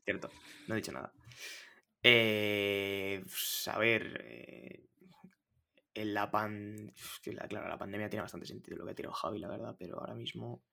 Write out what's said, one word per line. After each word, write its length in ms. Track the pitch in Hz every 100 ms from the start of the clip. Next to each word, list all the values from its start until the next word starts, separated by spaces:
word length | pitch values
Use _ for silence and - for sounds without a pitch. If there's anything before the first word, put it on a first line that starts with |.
| -
cierto. 260 | 95 - - - - -
No 80 | 110
he 20 |
dicho 160 | -
nada. 180 | 65 - - - - - - - - _ _
Eh, 1160 | 123 117 110 107 104 104 101 101 98 98 98 98 92
pues, 420 | - - - -
a 100 | 104
ver, 440 | 113 110 - -
eh, 640 | - 58 - - - - - _ 185 - 185 _ _ _ _ _ _ 110
en 180 | 107
la 180 | 101 101
pan-, 600 | 107 107 104 104 107 107 -
es 240 | - -
que 120 | -
la, 120 | - -
claro, 180 | 104 -
la 100 | 85
pandemia 320 | 95 101 107
tiene 120 | 107
bastante 240 | 87 87 -
sentido 300 | - - -
lo 80 | -
que 60 |
ha 40 | -
tirado 180 | - -
Javi, 240 | - 107
la 100 | 120
verdad, 260 | - - -
pero 220 | 90 -
ahora 140 | - 113
mismo 480 | - 113 117 117 _